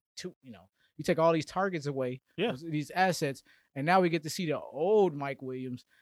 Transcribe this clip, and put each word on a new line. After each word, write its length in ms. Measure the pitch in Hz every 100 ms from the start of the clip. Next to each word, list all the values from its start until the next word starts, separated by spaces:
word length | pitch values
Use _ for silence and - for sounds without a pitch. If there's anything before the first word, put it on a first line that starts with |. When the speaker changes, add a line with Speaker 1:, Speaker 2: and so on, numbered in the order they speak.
| _ -
Speaker 1:
two, 200 | 180 -
you 80 | 269
know, 180 | 90 90 _ _ -
you 60 |
take 160 | 160 160
all 140 | 165
these 120 | 165 -
targets 400 | 180 196 170 139
away, 360 | 135 127 131 _ -
Speaker 2:
Yeah. 140 | 226
Speaker 1:
those, 120 | 127 165
these 240 | 151 139
assets, 520 | 175 190 165 143 139 _ _ _ 139
and 100 | 151
now 160 | 185
we 80 | 180
get 140 | 165
to 60 | 151
see 180 | - 165
the 120 | 131
old 540 | 64 135 175 214 190 143
Mike 260 | 139 135
Williams 420 | 131 127 127 123 _ _